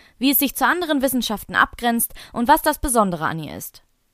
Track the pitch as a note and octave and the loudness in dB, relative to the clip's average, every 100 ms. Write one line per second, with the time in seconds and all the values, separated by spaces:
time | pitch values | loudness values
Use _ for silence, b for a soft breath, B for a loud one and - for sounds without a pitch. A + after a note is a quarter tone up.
0 | b - C4 C4+ C#4 - B3 E4 E4 D4 | b -2 0 2 0 0 0 0 0 0
1 | C4 B3+ A3 G3+ - F#3 - - A#3+ A#3 | 0 0 -2 -6 -2 0 0 0 -2 0
2 | - B B - A#3+ D#4 D#4 D4 D4 A#3 | -2 B B 0 4 4 4 -2 0 2
3 | G3 E3+ D#3 D#3+ D3+ E2 - - _ _ | 2 0 -4 -4 -8 -12 -14 -18 _ _
4 | _ | _